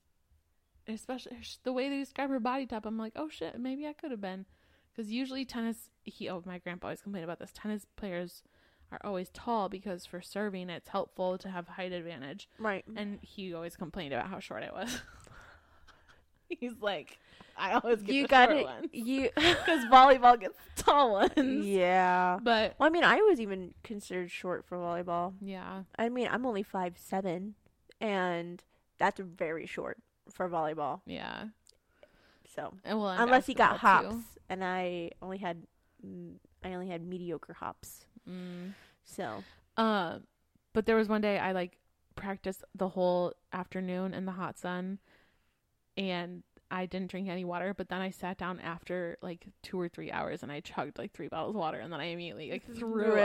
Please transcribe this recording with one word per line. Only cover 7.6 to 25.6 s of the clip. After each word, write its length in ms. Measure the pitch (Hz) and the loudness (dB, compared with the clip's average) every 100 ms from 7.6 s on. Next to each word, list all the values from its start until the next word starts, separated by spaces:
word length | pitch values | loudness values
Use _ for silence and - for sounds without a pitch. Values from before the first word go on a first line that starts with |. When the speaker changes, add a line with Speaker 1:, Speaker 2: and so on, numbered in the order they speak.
| 214 208 - - | -6 -6 -8 -12
Speaker 1:
players 440 | 202 175 180 - _ _ _ _ - | -8 -6 -8 -12 _ _ _ _ -18
are 100 | - | -12
always 260 | 208 185 185 | -6 -6 -6
tall 360 | - 240 226 190 | -8 -2 0 0
because 380 | 190 202 175 - | -4 -8 -8 -10
for 160 | 180 | -14
serving, 480 | - 196 208 185 180 | -8 -4 -4 -4 -8
it's 180 | 165 - | -10 -6
helpful 500 | 196 - - 185 185 | -4 -4 -2 -2 -2
to 100 | 196 | -6
have 180 | 180 175 | -8 -10
height 240 | 196 185 | -8 -6
advantage. 560 | 180 165 147 139 202 - - | -6 -8 -12 -12 -14 -16 -8
Speaker 2:
Right. 280 | 220 190 - 214 | -4 -4 -6 -8
Speaker 1:
And 240 | 208 202 | -8 -8
he 320 | - - 190 | -12 -10 -8
always 220 | 165 170 - | -8 -8 -10
complained 380 | 160 202 143 | -10 -8 -6
about 140 | 123 190 | -4 -4
how 100 | 196 | -8
short 240 | - - | -10 -10
I 80 | - | -8
was. 300 | - 233 247 | -8 -8 -8
<laughs> 1500 | - - - - - - _ - - - _ - _ _ - | -10 -20 -20 -20 -20 -20 _ -20 -20 -20 _ -20 _ _ -14
He's 300 | 349 247 214 | -10 -10 -4
like, 400 | 208 165 - - _ - - - | -4 -4 -8 -20 _ -20 -16 -6
"I 160 | 185 | 2
always 280 | 240 233 220 | 2 4 0
get 140 | 202 269 | 2 2
Speaker 2:
You 60 | |
Speaker 1:
the 40 | 277 | 8
Speaker 2:
got 200 | 262 247 | 10 10
Speaker 1:
short 80 | 302 | 8
Speaker 2:
it. 60 | 131 | 2
Speaker 1:
ones." 220 | 117 311 | -4 -8
Speaker 2:
You 360 | - 226 269 262 | -6 -2 0 0
Speaker 1:
<laughs> 40 | 302 | 4
'Cause 480 | 339 349 - 320 226 | 6 6 4 2 10
volleyball 480 | 262 269 262 247 240 | 12 12 12 10 8
gets 180 | 185 - - - | 4 -10 -12 -2
tall 340 | - 294 240 | 4 6 6
ones. 220 | 196 254 311 262 262 202 | 6 4 4 2 2 2
Speaker 2:
Yeah. 720 | 190 180 185 180 180 180 185 | 4 6 6 4 4 2 2
Speaker 1:
But 340 | 240 220 214 - | 2 4 2 4
Speaker 2:
Well, 80 | 302 | 4
I 20 | |
mean, 140 | 339 | 6
I 140 | 196 262 | 6 8
was 240 | 427 269 | 6 6
even 320 | 208 190 175 - | 0 -6 -8 -12
considered 480 | - 208 - 180 175 | -12 -10 -6 -6 -6
short 340 | - 180 170 - | -6 -4 -6 -6
for 120 | 180 | -6
volleyball. 560 | 175 170 175 170 180 190 | -4 -4 -2 -2 -2 -6
Speaker 1:
Yeah. 420 | 196 190 | -10 -10